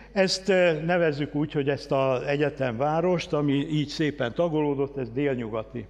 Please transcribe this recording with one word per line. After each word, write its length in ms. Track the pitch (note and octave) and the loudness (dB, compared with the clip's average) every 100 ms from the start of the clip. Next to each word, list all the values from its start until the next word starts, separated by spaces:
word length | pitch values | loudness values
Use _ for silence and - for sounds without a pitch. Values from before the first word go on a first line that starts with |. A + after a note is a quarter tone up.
| - | -6
Ezt, 360 | G3+ F#3+ - - | 0 2 0 2
ö, 240 | F#3 F3 | 4 4
nevezzük 600 | D#3 E3 F3+ D#3+ C#3+ C#3+ | 4 0 2 2 0 -2
úgy, 180 | D3 D3+ | -2 -2
hogy 160 | D3+ C#3 | 0 0
ezt 240 | C3+ - | -2 0
az 300 | C#3 C3+ B2+ | 0 2 0
egyetemvárost, 1080 | D3 C#3+ C#3+ C#3+ C3 A2+ D3 D#3+ F3+ F3 - | 0 0 0 0 -2 0 0 0 2 0 0
ami 200 | D3 D3 | 0 2
így 360 | C#3 C#3+ D3+ D3 | 0 0 -2 -2
szépen 460 | - D3+ - A#2+ | -2 -2 -2 -4
tagolódott, 640 | A2+ F3 D3+ D3 C#3 C#3 C#3 | 0 0 2 0 0 -2 -4
ez 140 | A#2+ | -6
délnyugati 760 | A#2+ C#3+ B2 A2 A2 A2 A#2+ | -2 0 0 -4 -6 -6 -10